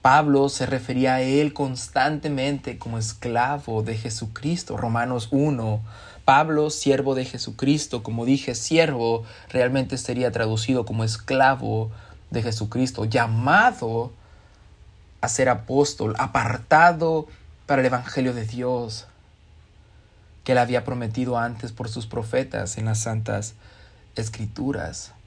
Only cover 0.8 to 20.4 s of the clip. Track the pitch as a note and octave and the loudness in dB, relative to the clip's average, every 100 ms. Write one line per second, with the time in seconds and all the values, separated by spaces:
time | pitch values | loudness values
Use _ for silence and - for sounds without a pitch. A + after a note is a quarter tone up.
0.8 | - B2+ C3 C3 C3 C#3+ D3+ C#3+ C#3 B2+ | -2 0 2 2 2 2 2 -2 -4 -4
1.8 | - C3+ C#3 D3+ D3+ C#3 C3+ C#3 C3 A#2 | -4 0 0 0 -4 -2 -2 -2 -6 -10
2.8 | A#2 A2+ A2 - B2 A#2 B2 C#3+ B2+ A2 | -6 -4 -6 -6 -2 0 0 -2 -4 -4
3.8 | A2 A2+ A#2 G#2+ A2 - D3 E3+ - - | -2 -4 -6 -8 -8 -6 -4 -4 -4 -4
4.8 | A#2 A#2 B2 B2 A2 C#3 D3+ C3 A2+ G#2+ | -2 0 0 -4 0 2 2 0 -2 -4
5.8 | A2 - - - - C3+ D#3+ D3+ D3+ D3+ | -6 -16 -20 0 6 6 6 2 0 0
6.8 | C#3 C3+ C#3 C3 B2+ A#2 - A2 C3 D3 | 2 2 2 0 -4 -8 -10 -2 2 2
7.8 | - A#2+ A2 A2+ A#2 C#3 - A#2+ - D#3+ | 0 -8 -6 -2 2 2 0 -6 2 4
8.8 | E3 B2+ A#2 A#2 A2+ - - B2+ B2 C3+ | 4 2 0 0 -4 -18 -4 0 2 2
9.8 | B2 B2+ - B2 B2 A#2 A2 A2 A2 B2+ | -2 -4 -4 -2 0 0 0 0 0 0
10.8 | A2 A2 A2+ A2 - C3 C3 C3 A2+ A2 | 0 -2 -2 -4 -2 4 4 4 -2 -2
11.8 | A2+ - - - - A#2+ A2+ A2 G#2+ B2 | -4 -8 -18 -20 -6 -4 -2 -4 -4 0
12.8 | C3 - A2 A#2+ A#2 A2+ B2+ F#3 A#3+ B3 | -2 0 0 2 2 0 4 6 4 2
13.8 | A2+ A2+ A#2 - - - - _ - - | -4 -4 -4 -10 -20 -20 -20 _ -20 -20
14.8 | - - - - B2 - C3 A2+ A2 C3 | -20 -20 -20 -6 -4 2 2 2 2 2
15.8 | C#3+ - A2 A2 - B2 A#2 A2 - D#3 | 2 0 -4 -2 -2 0 0 -4 4 8
16.8 | F3 E3 E3 D#3+ D3+ - - - - C#3 | 8 6 0 -2 -4 -18 -20 -20 0 2
17.8 | B2+ B2 B2+ C#3 B2+ A#2+ A2 A#2+ B2+ B2 | 2 0 -4 -2 -2 -2 -6 -4 -2 -2
18.8 | A#2 A2 - _ _ _ - - - - | -4 -10 -16 _ _ _ -20 -20 -20 -20
19.8 | - - _ - - - | -20 -20 _ -20 -20 -12